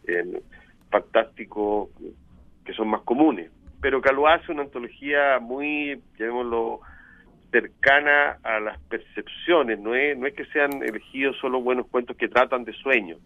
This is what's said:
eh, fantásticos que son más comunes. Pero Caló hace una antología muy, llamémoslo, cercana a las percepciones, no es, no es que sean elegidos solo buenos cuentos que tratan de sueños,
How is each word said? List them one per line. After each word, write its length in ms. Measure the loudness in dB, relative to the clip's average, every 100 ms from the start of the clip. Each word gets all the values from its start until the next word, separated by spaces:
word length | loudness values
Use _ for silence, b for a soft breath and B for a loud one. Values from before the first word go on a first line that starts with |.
| -6
eh, 340 | -4 -4 -8 -14 b b b -2
fantásticos 1000 | -2 2 0 0 -6 -10 -4 0 0 -4 -12 -18 -18 -20 -20 -20 -20
que 80 | -10
son 160 | -4 -2
más 140 | -2
comunes. 480 | 0 4 4 2 -6 _ -20 -6
Pero 200 | -2 2
Caló 260 | 2 4 4
hace 240 | 4 0
una 100 | -8
antología 760 | -6 -8 -12 -12 -2 2 2 2
muy, 600 | -2 -6 -4 -4 -6 -8 _ -8
llamémoslo, 600 | -6 -4 -2 -2 -2 -6 b b b b b _ _
cercana 840 | 0 0 0 4 4 4 4 2 -2
a 160 | -4 -4
las 180 | -4 -10
percepciones, 960 | -10 -10 -10 -14 -12 -6 2 2 2 -2
no 160 | -2
es, 220 | 0 0 -2
no 80 | -6
es 80 |
que 100 | -8 -4
sean 360 | 0 0 -2
elegidos 540 | -6 -8 -10 -4 -4 -2
solo 200 | -4 -2
buenos 260 | 0 -2 -2
cuentos 300 | -2 -4 -4
que 120 | 0
tratan 360 | 2 4 0
de 80 | -4
sueños, 460 | -6 0 2 0 -12